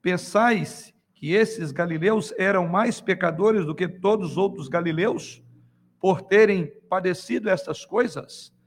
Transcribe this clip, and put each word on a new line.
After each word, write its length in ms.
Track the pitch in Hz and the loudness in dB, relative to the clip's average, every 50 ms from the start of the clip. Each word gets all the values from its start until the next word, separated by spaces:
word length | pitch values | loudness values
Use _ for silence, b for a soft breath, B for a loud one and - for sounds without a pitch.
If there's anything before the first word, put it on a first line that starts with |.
"Pensais 920 | - 170 180 175 - - - 208 226 240 - 180 147 - - - - - _ _ _ _ _ | -4 -2 -2 -2 -4 -2 2 2 4 4 4 2 -2 -4 -8 -14 -20 -20 _ _ _ _ _
que 180 | _ - 147 | _ -4 0
esses 400 | 175 214 226 220 - - 165 147 | 2 2 2 2 0 -4 -8 -6
galileus 640 | 131 - 170 170 165 160 165 202 220 214 - - - - | -4 -4 -2 -2 -2 0 2 2 2 2 0 -4 -4 0
eram 300 | 185 196 202 190 175 165 | 0 2 2 2 2 2
mais 320 | 175 196 226 247 - - | 0 2 2 0 -2 -2
pecadores 680 | - - 185 180 185 170 160 160 196 220 220 208 170 | -2 -2 -2 0 0 -2 0 2 2 2 2 2 0
do 80 | 151 156 | -2 -4
que 140 | - 190 - | -4 -6 -6
todos 440 | - - - 196 220 214 185 156 | -6 -2 0 2 2 2 0 -4
os 60 | 131 165 | -2 -2
outros 300 | 196 196 190 - 147 135 | -2 -2 -2 -6 -8 -4
galileus, 720 | - 170 170 165 156 160 185 233 - - - - - - _ - - - _ _ _ _ _ _ _ _ | -2 -2 0 0 0 0 0 0 -2 -4 -8 -12 -16 -20 _ -20 -20 -20 _ _ _ _ _ _ _ _
por 200 | - 190 180 - | 0 2 2 2
terem 460 | - - 190 208 220 202 196 185 165 143 - - _ _ | 0 2 6 6 6 6 6 2 0 -4 -8 -14 _ _
padecido 600 | 180 190 180 185 175 180 - - 240 254 214 208 | -4 -2 0 -2 -2 -2 -4 -4 -4 -2 0 0
estas 360 | 185 180 185 - 151 - - | 0 0 -2 -6 -10 -12 -10
coisas? 680 | - 180 220 247 220 - 139 - - - - - - _ _ _ | -4 -2 0 0 0 -4 -8 -12 -12 -18 -20 -20 -20 _ _ _